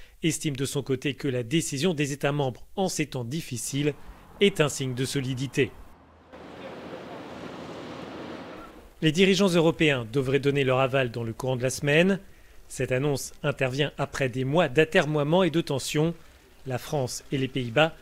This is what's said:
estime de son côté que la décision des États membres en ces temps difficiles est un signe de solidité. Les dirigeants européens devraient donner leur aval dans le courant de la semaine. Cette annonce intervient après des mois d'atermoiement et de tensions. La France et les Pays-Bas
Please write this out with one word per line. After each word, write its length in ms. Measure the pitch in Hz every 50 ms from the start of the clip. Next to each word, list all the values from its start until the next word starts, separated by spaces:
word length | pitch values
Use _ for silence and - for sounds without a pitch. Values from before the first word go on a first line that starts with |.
| - - - - -
estime 340 | 165 147 - - 160 139
de 80 | 127 139
son 180 | 127 - 143 120
côté 320 | - 131 127 - 147 131
que 140 | - - 143
la 140 | 123 123 120
décision 520 | 113 143 165 156 - 147 131 143 190 170
des 180 | 139 151 135 143
États 200 | 139 - 143 143
membres 340 | 147 143 131 120 - - - -
en 120 | - 190 185
ces 180 | - - 156
temps 180 | - - 131 120
difficiles 680 | 113 139 170 - - 127 113 - - - 139 143 151 139 - - - - - - - - -
est 200 | 202 202 196 -
un 80 | 156 139
signe 260 | - - 135 131 127
de 100 | 120 135
solidité. 640 | 123 - 143 131 127 135 120 139 123 - 147 131 95 - - - - - - - - - - - - - - - - - - - - - - - - - - - - - - - - - - - - - - - - - - - - - - - - - - - - - - - - - - - - - - - - - - 165
Les 100 | 160 147
dirigeants 360 | 175 196 185 196 170 202 190
européens 580 | 170 175 156 165 156 - 165 151 139 127 117 107 113
devraient 280 | 143 127 131 131 143
donner 240 | 131 143 139 143 131
leur 160 | 131 127 127
aval 300 | 135 127 123 139 131 123
dans 140 | 113 120 117
le 80 | 113 113
courant 240 | - - 127 131
de 60 | 120 123
la 80 | 131
semaine. 500 | - - - 143 143 160 175 190 196 175 - - - - - - - - - -
Cette 240 | - - 127 - 127
annonce 400 | 127 139 147 139 127 - - - - -
intervient 500 | 147 139 - 135 127 127 139 151 - - -
après 300 | 143 - - - 139 127
des 160 | 113 131 127
mois 240 | 131 143 175 175 143
d'atermoiement 720 | 123 151 160 - - 190 156 147 151 151 143 147 165 185 190
et 80 | 165
de 100 | 143 170
tensions. 540 | 165 - 143 127 - - - 151 156 170 170 - - - - - - - - - -
La 120 | 135 127 120
France 460 | - - 156 147 127 120 - - - - 156
et 60 | 135
les 100 | 131 127
Pays-Bas 460 | - 139 123 120 113 147 156 165 - -